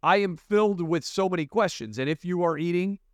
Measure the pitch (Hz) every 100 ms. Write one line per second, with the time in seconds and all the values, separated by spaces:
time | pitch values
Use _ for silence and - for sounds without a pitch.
0 | 151 196 196 165 _ 208 214 190 170 165
1 | - - 190 180 151 208 202 - 110 107
2 | 131 160 175 180 175 156 170 175 190 196
3 | _